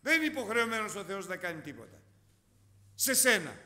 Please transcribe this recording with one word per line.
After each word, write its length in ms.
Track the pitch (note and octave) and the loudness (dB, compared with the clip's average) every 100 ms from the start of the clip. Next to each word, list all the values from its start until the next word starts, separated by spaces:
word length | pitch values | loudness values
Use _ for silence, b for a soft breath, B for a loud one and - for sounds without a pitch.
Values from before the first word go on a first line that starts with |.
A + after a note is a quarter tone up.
Δεν 160 | - D#4+ | 4 2
είναι 80 | |
υποχρεωμένος 680 | D#4 C#4+ G#3+ A3+ A#3 A3+ G#3+ | 2 -2 -2 0 0 0 -2
ο 100 | G3+ | -6
Θεός 220 | F3 G3 F#3 | -6 -8 -6
να 100 | F3+ | -6
κάνει 240 | F3+ D#3+ | -6 -8
τίποτα. 420 | D3 A#2+ G#2+ - - _ _ _ _ _ _ - - | -10 -12 -16 -20 -20 _ _ _ _ _ _ -20 -20
Σε 200 | - - | -4 2
σένα. 420 | C4 B3+ G#3+ D3+ G#2 | 4 6 4 2 -10